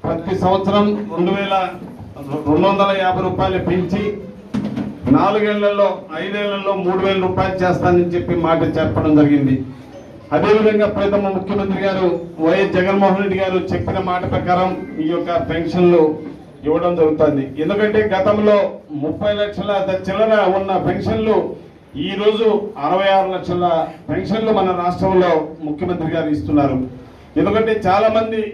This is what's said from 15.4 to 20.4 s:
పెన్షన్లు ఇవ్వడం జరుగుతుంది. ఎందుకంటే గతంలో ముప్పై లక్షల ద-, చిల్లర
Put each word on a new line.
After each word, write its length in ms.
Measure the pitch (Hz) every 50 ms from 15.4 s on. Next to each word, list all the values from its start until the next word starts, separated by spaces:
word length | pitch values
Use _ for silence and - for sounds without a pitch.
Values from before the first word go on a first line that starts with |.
| - -
పెన్షన్లు 520 | 170 165 165 - - 180 180 175 175 165 156 151 156 - - - - - - - - - -
ఇవ్వడం 260 | 147 160 170 170 175 175 160
జరుగుతుంది. 460 | 156 151 151 151 156 147 139 135 135 135 - 147
ఎందుకంటే 380 | 156 180 202 208 214 208 208 214 214 208 190
గతంలో 420 | 190 190 208 208 208 208 208 208 202 185 - - - - - 302 143 139
ముప్పై 280 | 156 151 - 208 208 208 208
లక్షల 320 | 208 208 - - 196 208 202 196 190 190
ద-, 140 | 185 190 185
చిల్లర 280 | 185 196 202 220 220 220 208